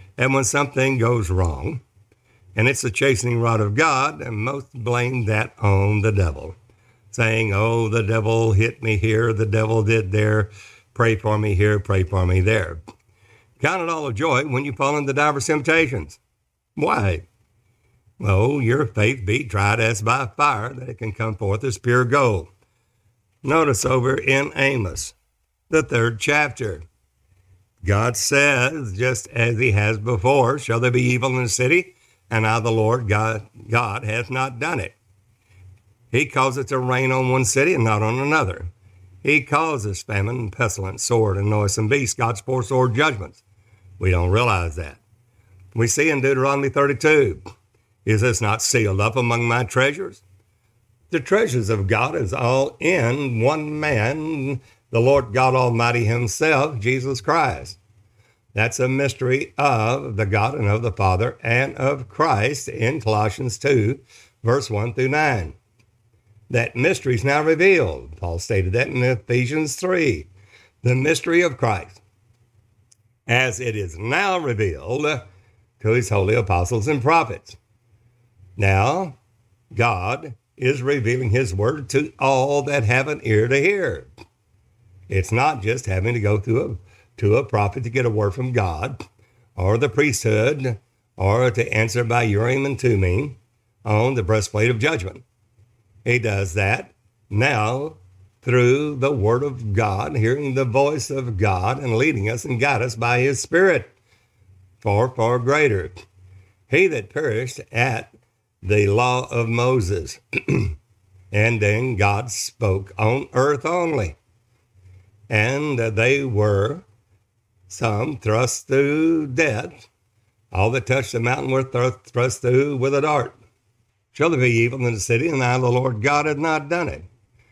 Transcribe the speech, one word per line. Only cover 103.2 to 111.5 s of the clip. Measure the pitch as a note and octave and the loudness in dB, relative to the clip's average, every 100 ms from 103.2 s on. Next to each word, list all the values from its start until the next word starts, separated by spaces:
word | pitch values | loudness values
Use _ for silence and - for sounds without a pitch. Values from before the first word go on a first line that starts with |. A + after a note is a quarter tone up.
his | C3+ C3 | 0 -2
Spirit. | - E3+ F#3+ D#3 - _ _ _ _ _ _ - _ _ | 0 4 4 4 -2 _ _ _ _ _ _ -20 _ _
Far, | A2 G2+ B2+ | 0 2 2
far | B2 A#2 B2 | 0 0 2
greater. | A#2+ D3 C#3+ G2 D2+ - - _ - - _ _ - | 2 2 4 2 -4 -12 -20 _ -20 -20 _ _ -2
He | D3 F#3+ | 2 2
that | C3+ F#2+ | 0 -6
perished | D3 D3 A2 B2+ - - | -4 -2 -2 -4 -10 -8
at | A2+ C3 A2 - _ _ _ _ _ | -2 0 -2 -8 _ _ _ _ _
the | F#2 G#2 G2+ | 0 2 4
law | G#2 B2 B2+ - | 4 2 0 -2
of | A#2 A2+ | -4 -2
Moses, | A#2 B2+ B2+ F#2 F#2+ A#2 - - | 0 2 0 0 -4 -6 -14 -10
<clears throat> | - - C#3+ F#2 D#2 _ _ _ _ - | -8 -2 -2 -2 -6 _ _ _ _ -6
and | G#2 A2 | 0 2